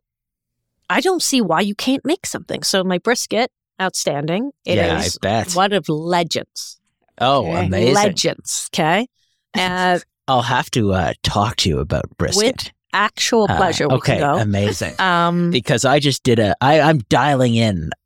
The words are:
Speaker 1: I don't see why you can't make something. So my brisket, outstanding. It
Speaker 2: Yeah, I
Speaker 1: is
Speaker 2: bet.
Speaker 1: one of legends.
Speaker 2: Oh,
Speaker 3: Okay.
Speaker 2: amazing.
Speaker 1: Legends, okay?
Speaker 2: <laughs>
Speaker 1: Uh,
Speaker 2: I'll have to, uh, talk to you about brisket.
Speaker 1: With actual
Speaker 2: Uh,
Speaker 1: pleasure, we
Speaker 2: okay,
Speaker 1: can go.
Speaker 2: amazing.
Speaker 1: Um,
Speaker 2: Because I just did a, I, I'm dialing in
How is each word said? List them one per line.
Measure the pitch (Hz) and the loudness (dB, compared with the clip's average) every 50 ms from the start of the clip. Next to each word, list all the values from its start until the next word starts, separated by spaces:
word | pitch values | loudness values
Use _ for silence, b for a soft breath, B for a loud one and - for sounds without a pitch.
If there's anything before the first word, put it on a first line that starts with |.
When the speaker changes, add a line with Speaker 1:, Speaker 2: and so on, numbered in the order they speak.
| _ _ _ _ _ _ _ _ _ _ _ _ _ _ _ _ _ - | _ _ _ _ _ _ _ _ _ _ _ _ _ _ _ _ _ -2
Speaker 1:
I | 175 214 | -2 0
don't | 247 - 370 330 - | 0 0 0 0 0
see | - 277 262 | 0 0 0
why | 220 165 160 160 | 2 2 2 0
you | 214 202 208 | 0 -2 -4
can't | - - 254 269 269 - | -4 -4 -2 -2 -2 -2
make | 254 339 - - | -2 -4 -4 -4
something. | - - - - - - - - | -8 -10 -10 -10 -10 -8 -6 -4
So | - - 190 180 | -2 0 0 0
my | 185 180 175 | 0 -2 -2
brisket, | - 220 233 - - - 202 208 254 - _ _ _ _ _ - | 0 -2 -2 -2 -2 -2 -2 -2 -2 -2 _ _ _ _ _ -6
outstanding. | 190 185 - - - 175 147 143 147 156 170 202 254 285 - _ - | -6 -4 -4 -4 -4 -4 -2 -2 -2 -4 -4 -4 -4 -6 -10 _ -6
It | 190 175 | -2 0
Speaker 2:
Yeah, | 170 - 85 82 - | 0 0 0 0 -2
I | 82 | -2
Speaker 1:
is | - - - | -4 -4 -4
Speaker 2:
bet. | - 95 110 113 101 - 175 | -2 -2 -2 -2 -2 -2 0
Speaker 1:
one | 175 196 208 202 | 0 0 2 0
of | 190 - - | -2 -2 -2
legends. | 156 151 160 170 180 175 175 151 - 101 - - - - - - - _ _ _ _ _ _ _ _ - | -4 -4 -4 -2 -2 -2 -2 -2 -4 -6 -8 -8 -12 -16 -16 -16 -16 _ _ _ _ _ _ _ _ -2
Speaker 2:
Oh, | 117 131 143 135 107 | 0 2 2 2 0
Speaker 3:
Okay. | 165 165 175 180 | 0 -2 -2 -2
Speaker 2:
amazing. | - 92 - 117 - - | 0 0 2 2 4 4
Speaker 1:
Legends, | 202 208 208 175 - - 165 - - - - - - - - - | 4 2 2 0 -2 -2 -4 -4 -6 -8 -8 -8 -8 -8 -6 -4
okay? | - 160 151 175 202 247 - _ | -2 0 2 2 0 -2 -4 _
Speaker 2:
<laughs> | _ _ _ _ _ _ _ - | _ _ _ _ _ _ _ -6
Speaker 1:
Uh, | 185 185 185 180 185 185 180 180 170 - _ _ _ _ - | -4 -2 -2 0 0 0 2 0 0 -2 _ _ _ _ 0
Speaker 2:
I'll | 131 123 | 0 0
have | 120 120 131 123 - - | 2 0 0 -2 -2 -2
to, | - 131 107 98 92 | -2 0 0 2 0
uh, | 92 82 64 - - - | 0 0 -2 -4 -4 -6
talk | - - 101 101 110 - | -4 -2 0 0 0 -2
to | - - 92 | -2 -2 -2
you | 76 65 | 0 -2
about | 69 - 73 69 - - - | -2 -2 -4 -4 -4 -6 -6
brisket. | - - - - - 214 | -4 -4 -2 0 0 0
Speaker 1:
With | - - - - - - _ _ _ - | 0 -2 -4 -8 -14 -14 _ _ _ -2
actual | 190 208 214 - - - - 247 226 214 185 | 0 0 -2 -2 -4 -4 0 2 2 2 2
Speaker 2:
Uh, | 101 - | 2 2
Speaker 1:
pleasure, | 190 170 156 - 143 | 2 2 0 0 0
we | 147 131 | 0 0
Speaker 2:
okay, | 123 - - 127 - | 0 0 0 0 0
Speaker 1:
can | 151 143 143 | 0 0 0
go. | - | 0
Speaker 2:
amazing. | 110 104 98 98 101 107 104 - 101 85 - - | 0 0 0 0 0 0 -2 -2 -6 -6 -4 -2
Speaker 1:
Um, | 190 190 175 170 170 175 175 175 175 170 | 0 0 2 2 2 2 2 0 0 0
Speaker 2:
Because | 165 127 - - 143 113 - | 0 0 0 0 0 2 2
I | 131 139 151 | 2 2 4
just | 139 143 131 - - | 2 2 0 0 2
did | 127 117 117 | 2 4 4
a, | 110 101 - - - | 4 2 2 2 4
I, | 135 156 156 | 4 6 6
I'm | 135 156 160 135 104 - | 6 4 4 2 2 2
dialing | 160 123 127 147 143 127 127 120 117 | 2 2 2 2 2 2 2 2 2
in | 117 117 110 98 85 78 78 - - _ | 2 2 2 0 -2 -4 -6 -10 -10 _